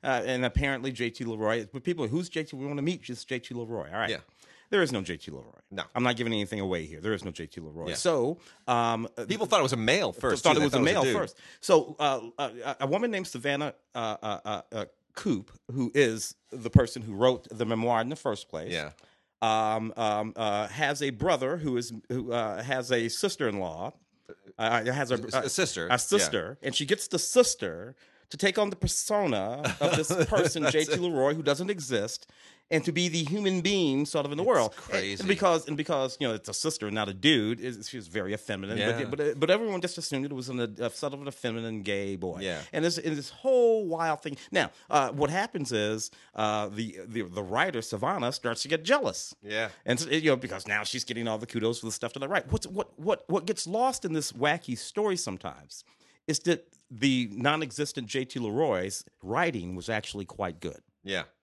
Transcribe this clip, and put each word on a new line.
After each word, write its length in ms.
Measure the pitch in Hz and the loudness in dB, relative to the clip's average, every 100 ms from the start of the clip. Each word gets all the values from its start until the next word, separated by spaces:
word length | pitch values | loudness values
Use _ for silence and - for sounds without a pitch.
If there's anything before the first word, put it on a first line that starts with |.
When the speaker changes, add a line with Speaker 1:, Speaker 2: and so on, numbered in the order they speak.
Speaker 1:
uh, 180 | 139 127 107 | 0 0 0
and 180 | 127 127 | 0 2
apparently 460 | - 139 135 135 | 2 2 0 -2
J 180 | 120 120 | -2 -4
T 140 | 117 | -2
Leroy, 440 | 117 110 107 117 104 | -6 0 2 2 -2
but 120 | 131 | -6
people, 240 | 147 170 117 | -4 -2 0
"Who's 200 | 147 175 | 0 -2
J 140 | 160 | -6
T? 120 | 151 139 | -6 -6
We 100 | 139 | -6
wanna 160 | 143 | -2
meet 200 | 147 180 | -2 -2
just 240 | - 120 - | -6 -12 -6
J 120 | 127 | -8
T 140 | - | -6
Leroy." 340 | 120 113 113 71 | -8 -6 -6 -4
All 120 | 95 | -2
right. 100 | 104 | 0
Speaker 2:
Yeah. 80 | 110 - _ - - _ | -2 -6 _ -20 -20 _
Speaker 1:
There 100 | 202 | 2
is 100 | 160 | 4
no 100 | 120 | 2
J 160 | 95 80 | -2 -6
T 120 | - | -8
Leroy. 280 | 69 - - _ | -12 -14 -20 _
Speaker 2:
No. 140 | 98 - | -8 -4
Speaker 1:
I'm 80 | 123 | 0
not 120 | 123 120 | 2 2
giving 180 | 117 | 0
anything 260 | 110 101 107 | 0 -2 -2
away 260 | 98 90 78 | -2 -2 -4
here. 140 | 78 | -6
There 140 | 98 | -2
is 100 | 104 | -2
no 60 | 95 | -4
J 140 | 80 80 | -8 -10
T 160 | - | -10
Leroy. 280 | 78 78 80 | -12 -8 -6
Speaker 2:
Yeah. 60 | - | 0
Speaker 1:
So, 440 | 175 156 123 175 - - - | 2 2 2 -2 -10 -14 0
um, 400 | 120 117 113 113 - | 2 4 0 -2 -6
uh, 80 | 107 | -4
Speaker 2:
People 200 | 208 226 | -2 2
thought 140 | 208 | 4
it 40 | |
was 100 | 131 | 4
a 40 | 123 | 2
male 340 | 110 170 147 | 4 4 2
Speaker 1:
th-, 100 | - | 0
Speaker 2:
first, 220 | 131 135 | 0 4
Speaker 1:
thought 100 | 165 | 6
Speaker 2:
too. 40 | 151 | 6
Speaker 1:
it 20 | |
Speaker 2:
They 40 | 147 | 6
Speaker 1:
was 80 | |
a 40 | 135 | 4
Speaker 2:
thought 40 | |
it 20 | |
was 80 | 139 | 4
a 20 | 196 | 4
Speaker 1:
male 80 | |
Speaker 2:
dude. 120 | 135 107 | 4 2
Speaker 1:
first. 220 | 90 - - - | 0 -6 -20 -10
So, 340 | - 165 123 151 | 6 6 6 0
uh, 220 | 147 135 113 117 | 0 0 -4 -4
uh, 100 | 135 117 120 | -4 -4 -6
a, 100 | 135 | -2
a 60 | 135 | 0
woman 240 | 180 240 | 2 0
named 160 | 202 185 | -2 -4
Savannah, 480 | 127 135 143 147 - _ | -4 -2 0 -2 -6 _
uh, 240 | 127 113 104 | -4 -4 -4
uh, 160 | 107 101 107 | -4 -4 -4
uh, 160 | 104 - | -6 -6
uh, 140 | 110 98 _ _ | -8 -8 _ _
Coop, 380 | - 214 113 - - - | -6 0 0 -2 -20 -8
who 200 | 127 120 | -2 0
is 420 | 143 131 113 - - _ | 4 4 4 -6 -12 _
the 180 | 131 113 | -10 6
person 320 | - 120 - | 6 6 0
who 100 | 113 | -8
wrote 340 | 98 127 127 - | 4 4 4 -4
the 140 | 107 113 | -4 0
memoir 360 | 113 117 117 | 2 4 2
in 80 | 117 | 2
the 60 | 160 | -2
first 340 | 135 104 - | -4 -4 -6
place, 220 | 80 85 | -10 -4
Speaker 2:
Yeah. 200 | 85 76 - - _ _ _ | -4 -4 -10 -20 _ _ _
Speaker 1:
um, 500 | 113 110 110 110 110 110 | 2 4 4 0 -2 0
um, 360 | 110 104 107 110 | 0 2 -2 -2
uh, 320 | 110 101 104 | 0 0 -2
has 320 | 113 147 143 | 0 0 0
a 80 | 143 | -4
brother 460 | 113 160 151 131 170 | -2 2 2 0 -2
who 200 | 156 123 | 0 0
is, 160 | 120 113 - | -2 -10 -6
who, 220 | 123 120 | -6 -2
uh, 320 | 120 110 98 | -2 -2 -4
has 280 | 120 131 123 | -2 -2 2
a 180 | 123 113 | 2 2
sister-in-law, 840 | - 202 - 131 101 90 80 107 - _ _ - - 95 - | 0 -2 0 0 0 -4 -4 -8 -10 _ _ -20 -20 -20 -2
uh, 280 | 113 117 113 | 2 2 2
has 260 | 131 127 | 0 0
a, 40 | 123 | -2
Speaker 2:
A, 260 | 113 127 131 | 0 0 0
a 40 | |
sister. 360 | - 175 92 85 | 0 0 0 -4
Speaker 1:
a 20 | |
Speaker 2:
Yeah. 60 | 123 | -4
Speaker 1:
sister, 600 | - 202 80 104 85 139 | 0 2 2 0 -4 -6
and 100 | 135 127 | -4 -4
she 100 | 147 | -2
gets 220 | 196 - | -2 -2
the 120 | 170 | -4
sister 760 | - 247 247 - 95 80 110 135 _ _ _ | 2 4 4 2 -6 -6 -12 -16 _ _ _
to 80 | 147 | 0
take 200 | 196 190 | 0 2
on 140 | 208 | 0
the 40 | 190 | 0
persona 1000 | 185 - - 208 185 110 98 127 139 95 | -2 -2 0 0 2 0 -2 -2 -4 0
of 160 | 147 156 | 2 2
this 120 | 156 | 2
Speaker 2:
<laughs> 180 | 180 156 | 2 4
Speaker 1:
person, 380 | 208 170 165 | 4 4 2
Speaker 2:
That's 100 | 151 | 2
Speaker 1:
J 120 | 151 151 | 2 2
T 80 | |
Speaker 2:
it. 60 | 160 | 0
Speaker 1:
Leroy, 360 | 175 151 135 156 | 2 4 2 2
who 80 | |
doesn't 260 | 147 139 143 | 0 0 0
exist, 560 | 202 131 120 107 - - - - - _ | -4 -2 -2 -2 -6 -14 -20 -20 -20 _
and 120 | 160 151 | 0 2
to 60 | |
be 160 | 160 180 | 2 2
the 160 | 160 147 | 0 0
human 360 | 202 196 185 | 0 0 2
being 440 | 170 202 160 135 147 | 2 2 4 2 2
sort 200 | 160 143 | 0 -2
of 60 | |
in 60 | 147 | 0
the 60 | |
Speaker 2:
It's 40 | 208 | 4
Speaker 1:
world. 260 | 202 110 - | 4 4 0
And 80 | - | -4
Speaker 2:
crazy. 420 | - 98 190 190 | -4 -2 -4 0
Speaker 1:
because, 400 | 196 190 165 160 | 4 4 4 0
and 100 | 147 | -4
because, 400 | 151 151 131 - | 0 0 0 0
you 80 | 135 | -2
know, 60 | |
it's 160 | 107 - | 0 -4
a 40 | |
sister, 360 | 101 160 - 104 | -2 -2 -2 -2
not 200 | 107 104 | -2 -2
a 40 | |
dude, 460 | 95 139 147 107 117 | 2 4 6 4 -2
is, 280 | 127 113 107 | -6 -8 -10
she's 200 | 127 85 | -12 -6
very 260 | 98 95 | -4 -2
effeminate. 460 | 104 - 101 95 104 | -4 -4 -6 -4 0
Speaker 2:
Yeah. 240 | 104 117 | 0 0
Speaker 1:
But, 140 | 123 143 | -2 -2
but, 220 | 151 139 | -2 2
but 80 | 160 | 4
everyone 300 | 196 226 185 | 4 2 -2
just 180 | 175 - | -4 -6
assumed 260 | - 139 143 | -4 -4 -4
it 80 | |
was 160 | 139 127 | -6 -4
an, 100 | 123 117 101 | -2 -2 -2
a 100 | 117 | -4
sort 240 | - 147 | -2 -6
of 80 | 139 | -6
an 60 | 143 | -10
effeminate 560 | 131 123 113 113 110 | -6 -4 -4 -4 -4
gay 320 | 98 101 101 95 | -2 -2 -2 -4
boy. 240 | 90 85 | -6 -4
Speaker 2:
Yeah. 200 | 95 82 - | -4 -4 -4
Speaker 1:
And 120 | 156 | 0
this, 140 | 165 170 | 0 0
and 180 | 160 151 | -4 -6
this 140 | 135 | -8
whole 560 | - 262 254 233 220 190 | -6 2 6 6 6 2
wild 380 | 165 165 147 | 0 0 0
thing. 140 | 156 139 - | -4 -10 -2
Now, 200 | 190 120 - - | 0 0 -2 2
uh, 200 | 147 131 | 4 4
what 180 | 139 147 | 2 2
happens 420 | 175 220 180 139 | 2 -2 -4 -2
is, 380 | 117 104 110 - - - | 0 0 0 -6 -12 -16
uh, 360 | 104 107 107 104 | -2 0 0 -2
the, 280 | 104 113 85 95 | -4 -6 -8 -8
the, 180 | 113 | -4
the 200 | 92 90 | -4 -4
writer, 400 | 95 110 180 123 | -2 2 2 0
Savannah, 480 | 110 104 123 190 123 | -4 -4 -2 0 -2
starts 320 | 120 120 113 | -2 -4 -4
to 40 | 139 | -2
get 160 | 160 | -2
jealous. 520 | 165 277 190 - - - | 2 2 2 -4 -10 -14
Speaker 2:
Yeah. 260 | 101 107 113 - - | -4 -2 -2 -6 0
Speaker 1:
And 140 | 123 | 0
so, 100 | 160 | 2
you 220 | 156 156 | 2 4
know, 60 | 131 | 2
because 280 | 127 95 101 | 0 -8 -2
now 160 | 104 | -2
she's 200 | 104 127 | -2 -4
getting 240 | - 110 113 | -6 -4 -2
all 100 | 110 | -2
the 80 | 107 | -4
kudos 360 | 117 110 120 | 0 0 0
for 40 | 113 | -6
the 60 | |
stuff 220 | 107 117 | -4 -6
that 100 | 139 | -6
I 20 | 135 | -2
write. 240 | 190 131 | -2 0
What's, 140 | 214 156 | -2 -2
what, 320 | 185 - - | -6 -6 -4
what, 260 | 175 - - | -2 -2 0
what 160 | 165 170 | -2 0
gets 220 | 220 165 | -4 -2
lost 380 | 208 254 254 185 | 0 0 0 -2
in 80 | |
this 180 | 156 147 | -2 -4
wacky 440 | 120 143 165 - 123 | 0 2 2 -2 -8
story 420 | - - 208 180 | -6 -2 0 0
sometimes 640 | - 92 90 67 73 - - _ _ _ - | -4 -6 -8 -12 -18 -20 -20 _ _ _ -4
is 120 | 151 | 0
that 260 | 170 165 - _ _ | 2 0 -2 _ _
the 380 | 117 135 127 120 | 0 4 4 2
non-existent 760 | 101 131 156 151 113 147 - 110 | -4 -6 -6 -6 -6 -6 -6 -6
J 160 | 135 | -6
T 160 | 127 131 | -4 -6
Leroy's 640 | 113 110 156 98 95 95 - _ | -4 -2 0 -2 -4 -8 -12 _
writing 540 | 90 120 175 123 87 92 | -6 -2 -2 -2 -6 -8
was 140 | 87 | -4
actually 360 | 110 - 101 92 | -4 -4 -10 -10
quite 340 | - 95 85 | -6 -6 -6
good. 180 | 85 - _ _ | -10 -10 _ _
Speaker 2:
Yeah. 200 | 95 95 76 _ | -6 -4 -4 _